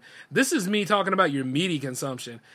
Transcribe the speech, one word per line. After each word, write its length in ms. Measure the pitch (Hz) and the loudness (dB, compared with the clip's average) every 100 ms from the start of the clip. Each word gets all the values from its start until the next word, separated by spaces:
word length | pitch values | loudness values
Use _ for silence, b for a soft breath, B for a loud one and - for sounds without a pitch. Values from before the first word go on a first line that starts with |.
| B B B | B B B
this 220 | 143 262 | 0 2
is 160 | 320 185 | 2 0
me 160 | 208 | 0
talking 300 | 190 208 190 | 2 2 4
about 180 | 190 175 | 2 2
your 140 | 139 131 | 0 -2
media 340 | 135 185 151 | -2 0 -2
consumption. 640 | 135 127 139 127 - 117 b | -4 -6 -8 -8 -12 -16 b